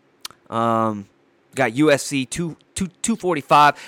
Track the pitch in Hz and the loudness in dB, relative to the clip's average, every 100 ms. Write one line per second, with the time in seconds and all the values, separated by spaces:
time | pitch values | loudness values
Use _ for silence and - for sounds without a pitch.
0 | _ _ - _ - 113 117 113 113 104 | _ _ -20 _ -8 -2 0 0 0 -4
1 | 98 _ _ _ _ - 127 120 151 139 | -12 _ _ _ _ -4 -2 2 2 2
2 | - 139 131 - 170 147 _ - 190 _ | 0 -6 -6 -6 -8 -10 _ -10 -10 _
3 | - 226 180 160 - 151 147 - | -6 -4 -2 -4 2 6 6 2